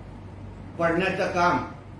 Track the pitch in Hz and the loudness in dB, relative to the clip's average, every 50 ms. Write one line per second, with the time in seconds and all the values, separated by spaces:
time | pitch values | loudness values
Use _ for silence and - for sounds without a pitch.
0 | - - - - - - - - - - - - - - - - 170 165 165 175 | -12 -12 -12 -12 -12 -12 -12 -12 -12 -12 -12 -12 -12 -12 -4 0 2 2 4 4
1 | 190 185 185 202 185 - 180 175 175 180 - - - - - - - - - - | 2 2 2 2 0 2 4 4 6 6 6 4 0 -2 -10 -12 -14 -14 -14 -14